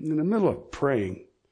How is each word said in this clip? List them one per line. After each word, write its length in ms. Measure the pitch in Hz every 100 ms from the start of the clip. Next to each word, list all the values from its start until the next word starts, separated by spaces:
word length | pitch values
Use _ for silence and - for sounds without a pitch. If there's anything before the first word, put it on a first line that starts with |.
In 160 | 156 156
the 80 |
middle 240 | 175 226 175
of 240 | - -
praying, 540 | - 143 123 95 92 - _ _